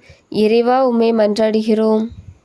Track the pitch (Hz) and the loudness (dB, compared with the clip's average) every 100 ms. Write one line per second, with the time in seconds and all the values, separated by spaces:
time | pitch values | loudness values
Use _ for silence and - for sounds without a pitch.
0 | - - _ - 214 233 233 254 262 233 | -10 -20 _ -2 2 2 2 0 0 0
1 | 226 226 214 208 220 214 220 214 220 220 | 0 2 0 0 0 0 0 0 2 0
2 | 226 - - - | -2 -10 -20 -20